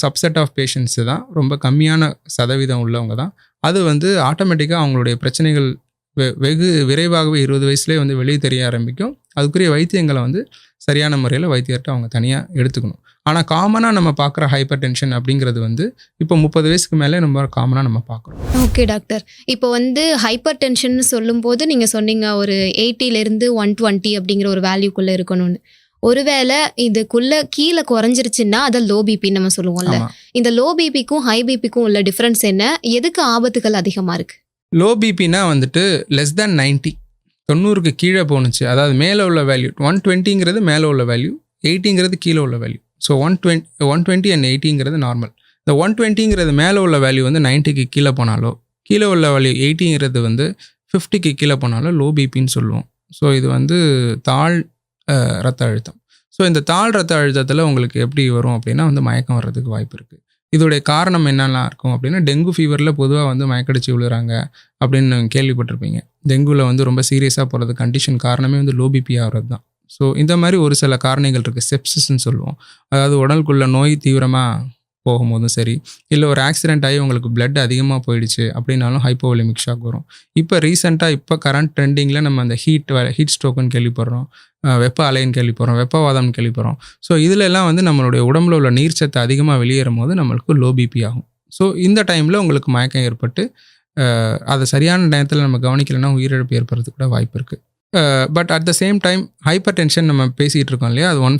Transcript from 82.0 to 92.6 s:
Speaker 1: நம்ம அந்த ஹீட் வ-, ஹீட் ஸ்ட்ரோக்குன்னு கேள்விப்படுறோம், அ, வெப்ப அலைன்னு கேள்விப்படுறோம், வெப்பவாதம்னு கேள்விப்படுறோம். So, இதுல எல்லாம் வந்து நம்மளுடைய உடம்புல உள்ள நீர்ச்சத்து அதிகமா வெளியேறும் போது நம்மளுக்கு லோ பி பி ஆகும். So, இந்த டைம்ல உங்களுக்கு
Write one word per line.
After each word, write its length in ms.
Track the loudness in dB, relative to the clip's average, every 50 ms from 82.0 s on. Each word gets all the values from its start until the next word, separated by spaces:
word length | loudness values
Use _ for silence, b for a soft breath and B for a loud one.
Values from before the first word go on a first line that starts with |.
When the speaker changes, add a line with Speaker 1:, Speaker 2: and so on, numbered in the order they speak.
| 0 0 0 0
Speaker 1:
நம்ம 200 | 0 0 0 0
அந்த 140 | 0 -2 -2
ஹீட் 360 | -2 0 0 0 0 0 0 0
வ-, 180 | 0 0 0
ஹீட் 200 | 0 0 0 0
ஸ்ட்ரோக்குன்னு 380 | -2 -2 -2 -2 -2 -2 -2 0 0
கேள்விப்படுறோம், 520 | 0 0 -2 -2 -2 -4 -4 -4 -6 -6 b b b b b b _ -2
அ, 120 | 0 2 2
வெப்ப 340 | 2 0 0 0 0 0 0
அலைன்னு 20 |
கேள்விப்படுறோம், 720 | 0 0 0 0 0 0 -2 -2 0 0 0 0 0 0
வெப்பவாதம்னு 480 | 0 0 0 2 2 2 2 0 0 0 -2
கேள்விப்படுறோம். 360 | -2 -2 -2 -2 -4 -4 -4 B B B B B
So, 180 | -2 0 2 2
இதுல 200 | 4 4 4 4
எல்லாம் 360 | 2 2 2 2 2 2 2
வந்து 80 | 2 2
நம்மளுடைய 520 | 2 2 2 2 2 2 2 2 2 4
உடம்புல 180 | 4 4 4 4
உள்ள 180 | 4 4 4
நீர்ச்சத்து 480 | 4 4 2 2 0 0 -2 -2 0 -2
அதிகமா 380 | 0 0 2 2 2 2 2
வெளியேறும் 400 | 2 2 2 0 0 0 0 0
போது 180 | 0 0 0 0
நம்மளுக்கு 400 | 0 0 0 0 -2 0 0 2
லோ 180 | 2 2 2 2
பி 140 | 2 0
பி 180 | 0 0 -2 -2
ஆகும். 220 | -2 -4 -6 -10 -12 _ _ _ _
So, 260 | -4 -2 0 0 0
இந்த 300 | 2 2 4 4 4 2
டைம்ல 320 | 2 2 2 2 2 2
உங்களுக்கு 340 | 2 2 0 0 0